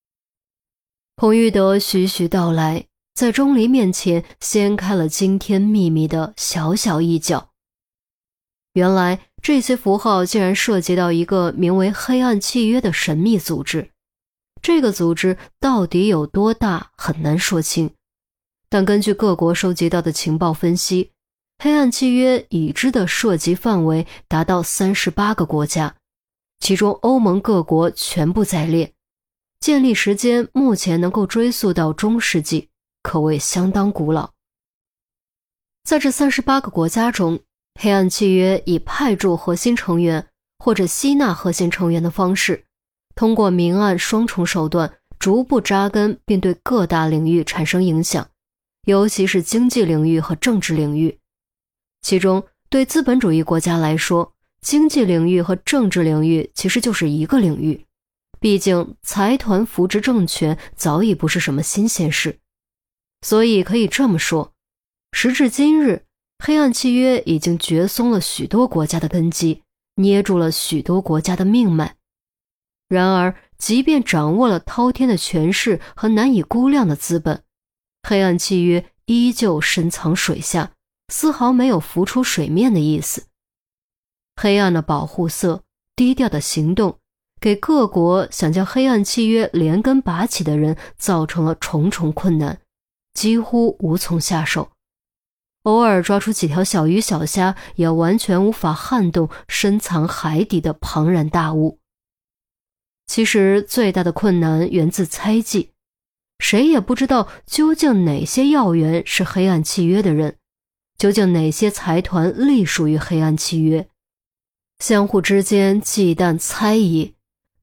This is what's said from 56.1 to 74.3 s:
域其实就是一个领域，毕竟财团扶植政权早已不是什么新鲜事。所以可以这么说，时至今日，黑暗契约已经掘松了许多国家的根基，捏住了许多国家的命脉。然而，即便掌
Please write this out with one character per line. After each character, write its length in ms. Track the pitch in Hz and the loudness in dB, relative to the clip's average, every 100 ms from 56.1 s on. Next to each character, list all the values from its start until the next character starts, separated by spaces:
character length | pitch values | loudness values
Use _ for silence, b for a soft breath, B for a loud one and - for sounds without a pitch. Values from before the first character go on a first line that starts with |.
| 156 160 | 2 2
域 240 | 160 - | 0 -2
其 120 | - 185 | -6 -2
实 140 | 240 | -2
就 140 | 233 | -2
是 160 | 202 160 | -2 -2
一 160 | 147 156 | -2 0
个 120 | 269 | 2
领 220 | 180 147 | 2 0
域， 240 | 156 151 - _ _ _ _ - | -4 -4 -10 _ _ _ _ -2
毕 180 | 214 196 | 0 2
竟 380 | 196 180 - - | 2 0 -2 -8
财 340 | - 202 202 262 | -8 -2 0 0
团 300 | 214 190 226 | 0 0 0
扶 200 | - 185 | -2 0
植 140 | 208 | 0
政 260 | 233 240 170 | 0 0 0
权 320 | - 156 156 B | 0 -2 -2 B
早 280 | B 165 151 | B -2 2
已 120 | 220 | 0
不 140 | 170 156 | 0 -2
是 100 | 175 | -2
什 140 | - | -2
么 100 | 139 | -2
新 240 | 160 202 220 | -2 -2 -2
鲜 240 | - 156 | 0 -2
事。 300 | - 156 - _ _ _ _ _ _ _ _ | -2 -4 -8 _ _ _ _ _ _ _ _
所 220 | - 214 | -2 2
以 180 | 226 208 | 4 2
可 140 | 180 226 | 0 0
以 100 | 208 | 0
这 220 | - 262 | 0 0
么 100 | 165 | 0
说， 360 | - 160 - _ _ _ _ _ _ | 0 -4 -4 _ _ _ _ _ _
时 200 | - 262 | -2 0
至 180 | 254 254 | 2 0
今 300 | 262 294 311 | 2 2 4
日， 260 | 277 180 _ _ _ - | 2 -2 _ _ _ -8
黑 200 | - 302 | 0 2
暗 140 | 277 | 2
契 220 | 233 254 | 0 0
约 260 | 240 262 247 | 2 2 0
已 160 | - 160 | 0 -2
经 200 | 170 170 | 0 -2
掘 280 | - 160 190 | 0 0 0
松 240 | - 240 | 0 0
了 100 | 208 | 0
许 260 | - - 139 | -2 -8 -2
多 200 | 214 247 | 0 0
国 200 | 165 156 | 0 -2
家 120 | 165 | -4
的 100 | 156 | -2
根 220 | 180 165 | -2 -2
基， 320 | - 165 156 _ _ _ - | 0 -2 -4 _ _ _ 0
捏 260 | 196 202 | 2 2
住 160 | 202 180 | 2 0
了 120 | 165 | 0
许 300 | - - 156 | -2 -4 -4
多 220 | - 185 | -2 -2
国 180 | 185 156 | 0 -2
家 160 | 170 180 | -2 0
的 80 | |
命 260 | 190 233 214 | 2 2 2
脉。 260 | 160 156 - _ _ _ _ _ _ _ _ - | 0 -2 -8 _ _ _ _ _ _ _ _ -4
然 260 | 185 185 | 0 2
而， 220 | 190 180 - b b | 2 0 -4 b b
即 240 | - 233 | -2 0
便 200 | 269 294 | 2 2
掌 340 | 233 160 151 | 2 0 0